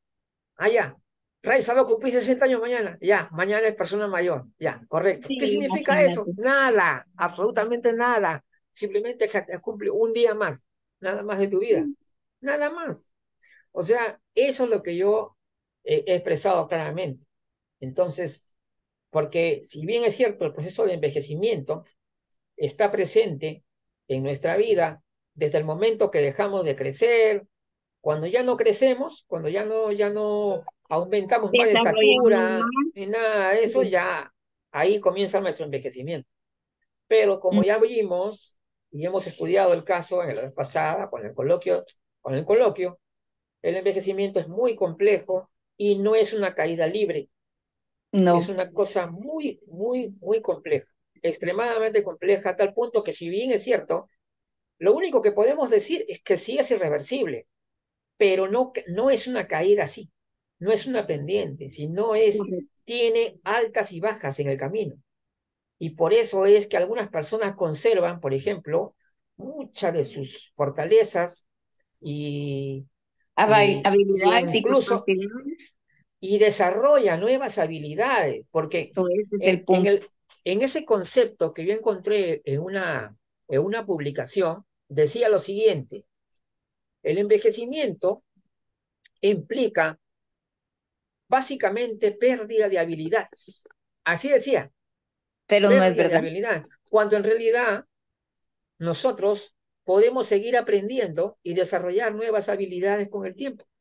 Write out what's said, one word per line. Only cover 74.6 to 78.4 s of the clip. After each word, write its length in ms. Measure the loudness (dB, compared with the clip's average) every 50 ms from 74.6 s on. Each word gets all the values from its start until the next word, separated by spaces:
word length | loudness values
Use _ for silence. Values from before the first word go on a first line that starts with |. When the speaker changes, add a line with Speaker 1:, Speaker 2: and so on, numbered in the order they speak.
| 2 4 4 2 4 2 0 0 0 0
Speaker 2:
y 80 | 0 0 -2
capacidades. 520 | -4 -8 -12 -12 -12 -14 -14 -16 -20 _ _ _ _ _ _ _ _ _ _
Speaker 1:
y 200 | -4 -2 2 4
desarrolla 760 | 4 4 4 4 2 2 2 2 4 4 4 6 4 4 2 0
nuevas 400 | 0 0 0 0 -2 -4 -2 -2
habilidades, 880 | -2 -2 -4 -6 -10 -8 -4 -2 -2 0 0 0 0 0 -2 -4